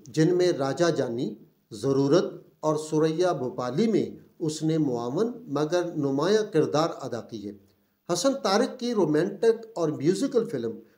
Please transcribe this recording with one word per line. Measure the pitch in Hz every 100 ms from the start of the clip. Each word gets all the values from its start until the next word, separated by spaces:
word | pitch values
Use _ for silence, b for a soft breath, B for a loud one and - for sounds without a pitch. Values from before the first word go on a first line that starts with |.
| -
जिनमें | 151 160 180 180
राजा | 151 135 139 170
जानी, | 135 120 120 185 - - _ _
ज़रूरत | 107 131 135 139 160 - - - _
और | 156 151
सुरैया | - 156 160 160 180
भोपाली | 147 123 - 123 139 226
में | 170 - B B _
उसने | 160 - 156 160
मुआवन | 139 120 120 151 233 - -
मगर | 139 151 180 170 160
नुमाया | 139 139 170 214
किरदार | 208 156 127 147 165 -
अदा | 135 113
किए। | - 113 101 98 _ _ _ _ -
हसन | 175 269 -
तारिक | 202 202 262 -
की | 240
रोमांटिक | 214 156 151 190 202 226 220 - -
और | 160
म्यूजिकल | 131 143 190 269 233 -
फिल्म | 131 113 104 B